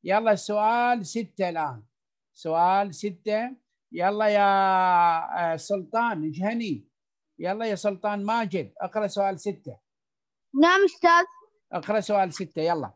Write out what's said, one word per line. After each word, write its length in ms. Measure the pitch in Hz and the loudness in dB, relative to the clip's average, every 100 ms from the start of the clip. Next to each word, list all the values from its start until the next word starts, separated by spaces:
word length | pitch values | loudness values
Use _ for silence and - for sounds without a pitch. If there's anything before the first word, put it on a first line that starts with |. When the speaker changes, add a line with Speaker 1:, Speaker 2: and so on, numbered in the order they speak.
Speaker 1:
يلا 280 | 170 202 226 | 0 0 2
السؤال 720 | 208 - 208 214 233 240 247 180 | 0 0 -2 0 2 0 -2 -4
ستة 440 | 226 214 - 185 | -8 -10 -6 -4
الآن. 340 | 165 151 117 107 _ _ _ _ | -4 -6 -8 -18 _ _ _ _
سؤال 600 | _ 165 165 180 190 202 160 | _ -4 0 2 2 0 -4
ستة. 600 | 208 175 214 214 240 262 _ _ _ | -8 -8 -4 -4 -4 -10 _ _ _
يلا 360 | - 180 208 214 | -2 -2 2 2
يا، 1300 | 208 202 196 190 185 185 180 170 165 - - 170 | 4 4 4 4 4 4 4 4 2 -4 -4 -2
آه، 20 | 165 | -4
سلطان 760 | - 202 185 226 233 185 156 | -4 -6 -2 -2 0 -2 -6
جهني. 560 | 147 196 233 220 131 - _ _ _ _ _ | -4 -4 -2 -4 -6 -8 _ _ _ _ _
يلا 260 | 175 208 226 | -6 -4 -4
يا 100 | 196 | -2
سلطان 500 | 208 190 214 208 202 | -2 -2 -4 -4 -2
ماجد، 480 | 226 220 180 117 - | -2 -2 -4 -6 -8
اقرأ 260 | 185 220 202 | -6 -4 -4
سؤال 320 | 202 196 190 | -2 -2 -2
ستة. 380 | 208 196 - - _ _ _ _ _ _ _ 269 | -8 -8 -12 -18 _ _ _ _ _ _ _ 4
Speaker 2:
نعم 220 | 330 381 392 | 4 6 2
أستاذ. 400 | - 339 339 349 - _ _ _ | 2 4 4 2 -6 _ _ _
Speaker 1:
اقرأ 280 | 175 147 214 | -10 -2 -2
سؤال 340 | 196 208 190 | 0 0 0
ستة، 280 | 147 180 - | -4 -10 -4
يلا. 320 | 160 165 117 | -2 -2 -6